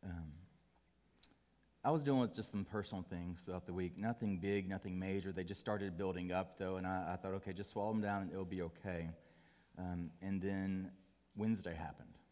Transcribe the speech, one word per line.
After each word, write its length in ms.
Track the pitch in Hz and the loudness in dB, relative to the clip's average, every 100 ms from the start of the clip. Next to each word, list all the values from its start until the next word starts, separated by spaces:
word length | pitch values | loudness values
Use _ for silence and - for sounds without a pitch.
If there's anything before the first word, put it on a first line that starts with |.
Um, 280 | 92 87 80 78 92 - _ _ _ _ _ - - - _ _ _ _ | -4 -6 -6 -10 -16 -20 _ _ _ _ _ -20 -20 -20 _ _ _ _
I 80 | 127 | 4
was 100 | 156 | 6
dealing 180 | 143 135 | 6 6
with 140 | 120 | 6
just 160 | - 107 | 2 -2
some 140 | 104 | 0
personal 400 | 95 104 104 98 85 | 0 0 0 -4 -4
things 340 | 90 87 87 | -4 -4 -6
throughout 200 | - 90 | -4 -6
the 80 | 90 | -2
week. 240 | 90 90 90 | -2 -2 0
Nothing 420 | 107 120 110 95 | 0 2 2 2
big, 300 | 98 101 95 | 4 2 2
nothing 300 | 95 95 92 | -2 -2 -2
major. 320 | 95 98 92 | 0 0 0
They 140 | 92 | -2
just 160 | 90 98 | -4 -4
started 360 | - 107 98 85 | 0 0 0 0
building 360 | 98 90 90 | 0 0 2
up, 260 | 90 95 - | 2 0 -2
though, 180 | 92 92 | -2 0
and 100 | 92 | 0
I, 260 | 92 85 | 0 0
I 40 | 92 | -2
thought, 180 | 95 | -2
"Okay, 180 | 95 95 | -2 -4
just 180 | 92 101 | -6 -4
swallow 220 | - 104 | -2 2
'em 80 | 110 | 2
down 220 | 104 101 | 2 2
and 100 | 95 | 0
it'll 120 | 90 | -2
be 180 | 92 92 | -2 -2
okay." 480 | 82 - 101 87 82 82 - - - - - - | -2 -2 -4 -2 -2 -6 -14 -20 -20 -20 -20 -6
Um, 320 | 90 87 85 - | -2 -2 -2 -6
and 200 | 98 98 | -2 0
then 480 | 95 98 95 95 95 - - _ _ - | 2 2 2 0 -2 -8 -20 _ _ 0
Wednesday 380 | 110 110 90 | 2 2 0
happened. 400 | 82 80 - - - - | -4 -4 -8 -14 -18 -20